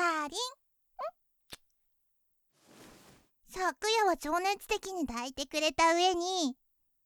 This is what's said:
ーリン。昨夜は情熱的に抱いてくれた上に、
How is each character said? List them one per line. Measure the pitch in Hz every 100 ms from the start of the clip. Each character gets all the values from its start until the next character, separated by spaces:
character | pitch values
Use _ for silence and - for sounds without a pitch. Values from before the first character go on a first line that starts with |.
| 349 311 294
ー |
リ | 370
ン。 | 494 571 _ _ _ - 640 _ _ _ _ - _ _ _ _ _ _ _ _ _ _ _ - - - - - _ _ _
昨 | 381 359 - 427
夜 | 453 403
は | 330
情 | 294 339
熱 | 381 403 -
的 | 427 392
に | 370 269
抱 | 233 262
い |
て | 269 285
く | 302
れ | 311
た | - 330 339
上 | 370
に、 | 349 359 370 277 - _ _ _ _